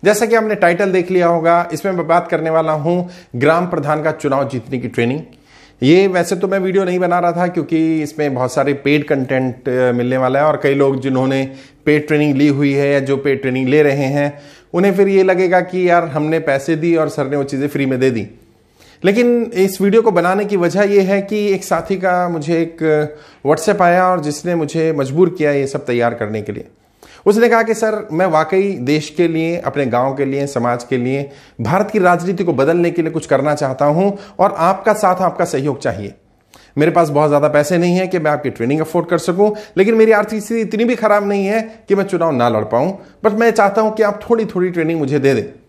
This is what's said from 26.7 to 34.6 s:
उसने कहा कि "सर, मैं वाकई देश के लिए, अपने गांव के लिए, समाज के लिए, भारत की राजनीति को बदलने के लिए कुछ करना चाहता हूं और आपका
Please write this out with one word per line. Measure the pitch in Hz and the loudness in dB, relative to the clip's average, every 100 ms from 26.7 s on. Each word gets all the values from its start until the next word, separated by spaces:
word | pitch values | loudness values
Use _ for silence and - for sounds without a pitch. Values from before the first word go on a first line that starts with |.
| _ _ _ - - - | _ _ _ -20 -2 2
उसने | 208 240 | 4 4
कहा | 233 | 2
कि | 220 | 0
"सर, | 220 220 214 - | -2 -2 -4 -6
मैं | 156 185 | -2 2
वाकई | 156 156 190 202 | 2 2 0 0
देश | 190 123 151 147 - | -2 -2 -2 -2 -2
के | 170 | 0
लिए, | 160 165 170 | 0 -2 -4
अपने | - 143 131 | -4 -4 -2
गांव | 120 135 | 0 -2
के | 139 | -2
लिए, | 135 135 139 | -4 -2 -4
समाज | 131 120 120 | -2 -2 -4
के | - 131 | -4 -4
लिए, | 120 135 139 - - - | -2 -4 -6 -14 -20 -2
भारत | 110 180 208 | 0 0 0
की | 214 | 2
राजनीति | 180 175 175 180 | 2 2 0 -2
को | 175 | -2
बदलने | 131 139 175 175 | 2 2 2 0
के | 170 | 0
लिए | 160 | -2
कुछ | 160 - | -4 0
करना | 135 143 | 0 0
चाहता | 147 139 127 | -2 -4 0
हूं | 147 156 196 196 - - | 0 2 0 -2 -14 -2
और | 196 | -2
आपका | 202 | 2